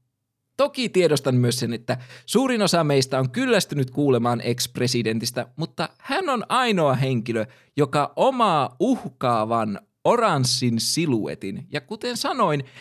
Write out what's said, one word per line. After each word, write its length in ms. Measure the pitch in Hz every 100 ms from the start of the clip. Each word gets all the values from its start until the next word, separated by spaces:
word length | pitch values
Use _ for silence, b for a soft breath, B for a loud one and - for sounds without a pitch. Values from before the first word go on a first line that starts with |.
| _ _ _ _ _ -
Toki 320 | 277 277 233
tiedostan 460 | 180 170 147 135
myös 240 | 127 123 123
sen, 140 | 117
että 260 | 117 - 123 B B B
suurin 360 | 220 262 240
osa 220 | 196 175
meistä 340 | 156 143 131 131
on 120 | 127
kyllästynyt 600 | 123 262 220 - 143 127
kuulemaan 500 | 123 143 127 117 120
ex-presidentistä, 1040 | - 120 - - 123 120 110 110 117 - 120 -
mutta 320 | 160 - 160 -
hän 300 | - 285 370
on 160 | 254 196
ainoa 460 | 226 247 196 151
henkilö, 520 | 123 135 123 113 113 110 b b -
joka 360 | 143 147 139 -
omaa 600 | 220 262 220 160 131 -
uhkaavan 1000 | 214 247 160 - 127 117 107 117 110 101 _ _
oranssin 760 | 156 233 226 156 127 - 123 113
siluetin, 840 | - - 165 117 80 73 95 98 147
ja 80 | 147
kuten 360 | - 220 247 240
sanoin, 480 | 285 302 196 147 131 B